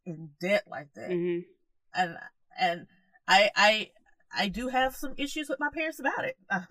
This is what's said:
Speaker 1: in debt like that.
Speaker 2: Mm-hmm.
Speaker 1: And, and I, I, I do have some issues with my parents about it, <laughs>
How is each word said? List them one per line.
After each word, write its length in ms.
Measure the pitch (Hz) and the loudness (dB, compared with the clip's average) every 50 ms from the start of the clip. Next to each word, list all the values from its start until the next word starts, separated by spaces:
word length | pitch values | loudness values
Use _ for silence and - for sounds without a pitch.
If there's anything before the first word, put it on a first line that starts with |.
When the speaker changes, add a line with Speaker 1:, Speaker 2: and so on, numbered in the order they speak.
| _ | _
Speaker 1:
in 240 | 180 160 156 165 147 147 _ | -12 -12 -12 -12 -16 -10 _
debt 240 | 175 190 208 208 - - | 0 2 2 2 0 -4
like 180 | - - 147 143 _ | -10 -12 -12 -12 _
that. 160 | 151 - - | -12 -6 -4
Speaker 2:
Mm-hmm. 300 | 180 175 175 175 175 175 180 - _ _ _ _ _ _ _ _ - | -2 0 0 0 -2 -2 -4 -8 _ _ _ _ _ _ _ _ -2
Speaker 1:
And, 220 | 185 185 170 - - - - - _ _ _ - - | -2 -2 -2 -2 -8 -14 -18 -20 _ _ _ -4 0
and 280 | 185 175 175 175 - - _ _ _ _ _ _ _ | 0 0 0 -2 -8 -14 _ _ _ _ _ _ _
I, 240 | - - 196 208 202 - | 4 6 6 6 6 6
I, 340 | 185 208 214 220 214 - - _ _ _ _ _ _ _ _ - | 6 6 6 6 4 -2 -6 _ _ _ _ _ _ _ _ -4
I 120 | - 202 202 | -2 -2 -2
do 200 | 175 220 254 254 | -2 -4 -4 0
have 260 | 247 254 262 262 262 | 2 2 2 2 0
some 200 | - 294 262 - | -4 -6 -6 -4
issues 320 | - 285 285 - 311 294 311 | -4 -6 -4 -4 -6 -6 -6
with 100 | 262 - | -4 -4
my 80 | 294 294 294 | -4 -4 -2
parents 240 | 330 311 320 311 - | -4 -4 -4 -6 -2
about 260 | 294 320 440 - - | -2 -2 -2 -2 -4
it, 120 | - - - _ - | -6 -6 -10 _ -4
<laughs> 120 | 196 185 180 - | -4 -4 -4 -6